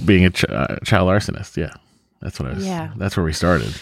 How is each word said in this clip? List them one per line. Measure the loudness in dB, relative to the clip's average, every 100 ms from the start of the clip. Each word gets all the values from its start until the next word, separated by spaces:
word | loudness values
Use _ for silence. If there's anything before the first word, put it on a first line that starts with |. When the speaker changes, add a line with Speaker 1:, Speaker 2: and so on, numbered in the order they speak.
Speaker 1:
being | 4 6 6
a |
ch-, | 4
uh, | -2 -2 -4 -4
child | 0 2 4
arsonist. | 2 0 -6 -8 -8
Yeah. | -8 -10 _ _ _ _
That's | -10 -8
what | -8
I |
was, | -6 -6
Speaker 2:
Yeah. | -6 -8 -6
Speaker 1:
that's | -4 -2
where |
we | -2
started. | 0 2 2 0 -6